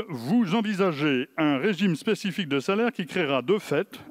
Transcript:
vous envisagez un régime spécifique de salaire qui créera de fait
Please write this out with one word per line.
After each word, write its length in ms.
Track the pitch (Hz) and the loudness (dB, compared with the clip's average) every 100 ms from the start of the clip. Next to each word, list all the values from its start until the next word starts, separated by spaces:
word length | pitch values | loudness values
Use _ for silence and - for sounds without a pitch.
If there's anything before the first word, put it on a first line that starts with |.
| 220 | -4
vous 480 | 131 120 240 196 233 | -6 0 2 4 0
envisagez 720 | 214 185 196 143 151 127 143 - | 0 0 0 2 0 0 -2 0
un 200 | 151 139 | 0 2
régime 360 | 190 170 196 | 0 2 0
spécifique 540 | 156 - 196 196 170 156 | 0 -2 -2 -2 -4 -2
de 100 | 139 | -2
salaire 320 | - 202 240 | 0 0 0
qui 160 | - 165 | -2 -4
créera 340 | 185 147 135 | -2 0 0
de 160 | 123 202 | 2 0
fait 420 | - 143 202 - - | 2 -2 -2 -10 -12